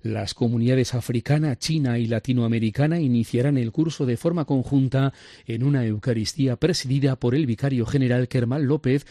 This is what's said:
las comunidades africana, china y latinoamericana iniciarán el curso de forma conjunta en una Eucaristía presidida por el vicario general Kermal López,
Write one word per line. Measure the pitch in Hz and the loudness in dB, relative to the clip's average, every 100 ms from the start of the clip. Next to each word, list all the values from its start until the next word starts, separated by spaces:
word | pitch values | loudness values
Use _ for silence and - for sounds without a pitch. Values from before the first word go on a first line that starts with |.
las | 110 107 104 | -6 -6 -6
comunidades | - 120 117 120 131 123 | -2 0 2 2 2 0
africana, | 123 - 123 - 151 156 120 | -2 -4 -4 0 0 0 -2
china | - 160 131 120 | -2 0 0 0
y | 113 | 0
latinoamericana | 113 - 123 117 117 110 120 151 170 | -2 0 0 2 0 0 0 0 2
iniciarán | 139 120 113 120 139 139 | 2 2 0 0 2 0
el | 113 | 0
curso | - 160 - 127 | 0 -2 0 -2
de | 117 | 0
forma | 170 170 147 | 0 -2 0
conjunta | 139 120 139 131 135 135 - - - - | 0 0 2 2 2 0 -2 -14 -18 -8
en | 117 | -2
una | 135 139 | 0 0
Eucaristía | 113 107 131 113 104 - 135 117 | 0 -2 -2 -2 -2 -2 -2 0
presidida | 165 160 123 135 135 131 | 0 0 -2 0 0 0
por | 123 135 | 0 0
el | 139 | 0
vicario | 110 139 131 113 | -2 -2 0 0
general | 143 127 123 127 | 0 2 2 0
Kermal | 131 117 143 | 0 0 0
López, | 131 151 127 139 - | 0 0 2 0 -2